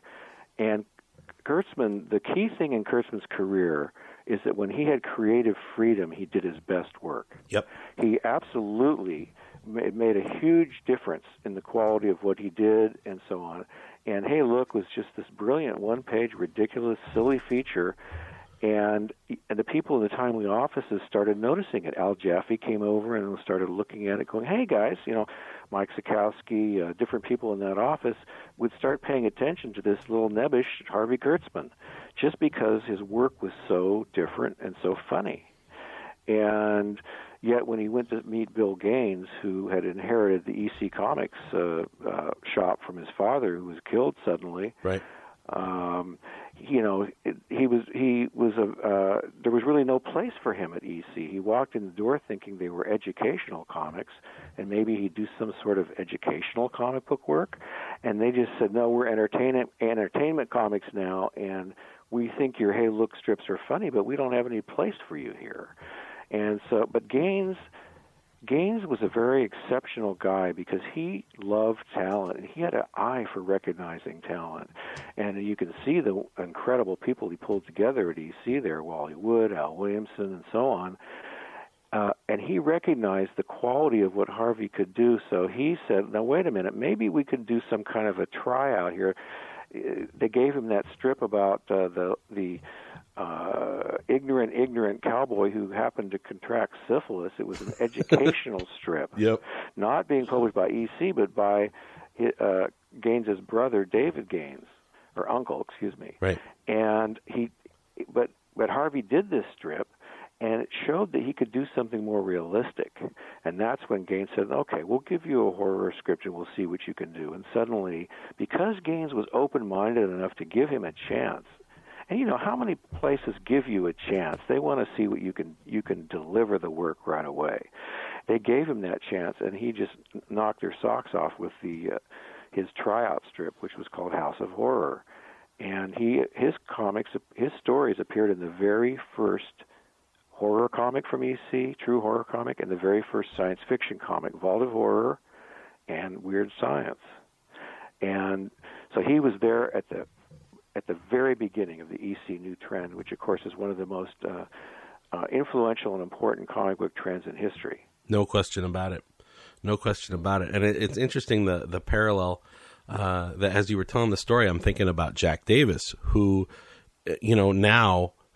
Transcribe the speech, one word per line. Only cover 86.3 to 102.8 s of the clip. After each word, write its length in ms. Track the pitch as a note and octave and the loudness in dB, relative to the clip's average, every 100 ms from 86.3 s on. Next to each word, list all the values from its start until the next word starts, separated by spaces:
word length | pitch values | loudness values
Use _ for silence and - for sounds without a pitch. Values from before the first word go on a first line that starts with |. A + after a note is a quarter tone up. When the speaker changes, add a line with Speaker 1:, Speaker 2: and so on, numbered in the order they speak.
| D#3 F3 | 2 2
Speaker 1:
a 40 | |
minute, 240 | G#2 F#2 G#2 | 0 -2 -2
maybe 320 | C#3 G#3+ A3 | 0 2 2
we 160 | D#3 | 2
could 220 | C#3 C3+ A2 | 2 -2 0
do 160 | A#2 - | -2 0
some 140 | A2 | -4
kind 240 | G#2 A2+ G#2+ | -2 0 0
of 100 | F#2 | 0
a 60 | F#2 | -4
tryout 680 | - B2 B2+ C#3 G#2 F2 | -4 0 2 2 2 0
here." 220 | F2 F#2+ - - - - - - | 2 0 0 -8 -16 -16 -16 -14
Uh, 320 | - C3 G#2 - - | -8 -6 -6 -6 -2
they 120 | A2+ | 0
gave 240 | B2 C3+ | 4 4
him 140 | C#3 A2+ | 2 0
that 180 | G2+ - - | 0 0 -2
strip 260 | C3 C3+ | -2 0
about, 400 | A2 G#2 G2 G2+ - | 0 2 4 2 0
uh, 180 | G2 F2+ | 0 2
the, 260 | F2+ F2+ - _ | 0 -2 -2 _
the, 300 | G2+ F#2 F2 D2+ - - - - - | -6 -6 -6 -12 -20 -20 -20 -18 -10
uh, 800 | F2 D#2+ F2 - - C#3+ - - - | -8 -6 -4 -2 -2 -4 -4 -6 0
ignorant, 460 | C3 C3+ C3 A2+ | 0 2 2 2
ignorant 480 | A#2+ B2+ A#2 G#2 G2+ | 2 0 2 0 0
cowboy 480 | - A#2 C3+ G2+ G2+ | 0 0 0 2 2
who 200 | G#2+ G2+ | 0 -4
happened 420 | G2 A#2+ - G2+ | -2 -2 -2 -6
to 80 | G2 | -8
contract 540 | - G2 - A#2 G#2+ - - | -10 -12 -2 -2 -2 -6 0
syphilis. 440 | C3 - F#2+ F2 - | 0 0 -6 -6 -6
It 80 | G2+ | -8
was 120 | F#2 | -6
an 120 | G2 - | -8 -2
Speaker 2:
<laughs> 40 | |
Speaker 1:
educational 880 | A#2+ - - D3 D3+ - B2+ F#2+ F2+ - | -2 -2 4 6 6 2 -4 -8 -8 -10
strip. 320 | - D#2+ - G#2 | -4 -4 -4 2
Speaker 2:
Yep. 240 | G#2+ A2 - - - - | 2 2 -2 -12 -12 -4
Speaker 1:
Not 320 | G#2 D3+ E3+ | 0 0 2
being 200 | C#3 B2 | 0 2
published 280 | B2+ A2 G2+ | 2 2 2
by 140 | F#2 | 2
E 180 | A2+ A#2 - | 0 -4 -2
C, 120 | F3+ | 0
but 220 | D3+ G2+ - | 2 2 2
by 360 | G2+ G2+ G#2 - - - - - | 2 4 2 -2 -20 -20 -20 -2
hi-, 140 | A#2 - | -2 2
uh, 280 | G2+ F#2+ F#2+ - | 2 2 0 -4